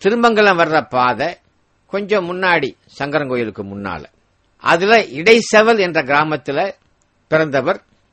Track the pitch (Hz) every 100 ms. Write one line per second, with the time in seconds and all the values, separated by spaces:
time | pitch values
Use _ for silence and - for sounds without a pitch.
0 | 196 233 233 214 208 170 160 156 113 127
1 | 123 113 156 185 _ _ _ _ _ 196
2 | 202 208 175 180 190 165 139 - _ -
3 | 143 147 139 123 110 101 98 101 98 82
4 | 71 _ _ _ _ _ 127 170 196 226
5 | 180 135 180 226 - 214 220 226 180 160
6 | 131 143 156 151 - 143 190 - _ _
7 | _ _ _ 160 156 135 135 202 _ _
8 | _